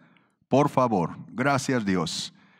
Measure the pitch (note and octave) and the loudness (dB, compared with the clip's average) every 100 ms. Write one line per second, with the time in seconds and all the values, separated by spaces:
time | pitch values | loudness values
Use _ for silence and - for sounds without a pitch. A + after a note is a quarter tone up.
0 | - _ _ _ _ - D3 - B2+ G#2 | -20 _ _ _ _ 2 2 2 2 2
1 | D#2+ C#2+ - G2+ C3 C3+ C3+ B2+ G2+ F#2 | -2 -6 -12 -4 0 0 0 -2 0 0
2 | E2+ - - - _ _ | -2 -6 -10 -16 _ _